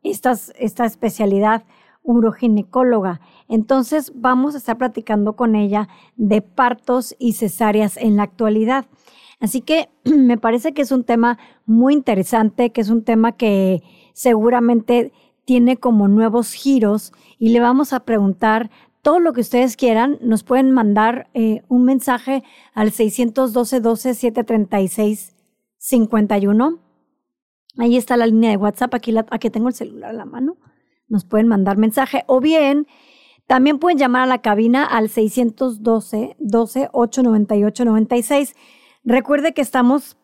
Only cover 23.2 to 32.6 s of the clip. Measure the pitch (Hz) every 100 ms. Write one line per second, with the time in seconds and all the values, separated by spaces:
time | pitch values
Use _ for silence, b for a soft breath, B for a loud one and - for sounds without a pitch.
23.2 | 240 220 262 233 226 254 226 226 254 233
24.2 | 240 226 220 226 202 208 190 - 214 214
25.2 | - _ _ _ _ _ - 247 220 220
26.2 | 208 208 202 214 285 339 _ _ _ _
27.2 | _ _ _ _ _ - 233 240 233 240
28.2 | 226 220 226 202 208 - 247 240 233 220
29.2 | 220 240 269 226 240 240 220 220 - 226
30.2 | 190 240 269 359 _ _ _ _ _ 208
31.2 | - 214 233 202 190 196 220 247 262 254
32.2 | - 254 294 320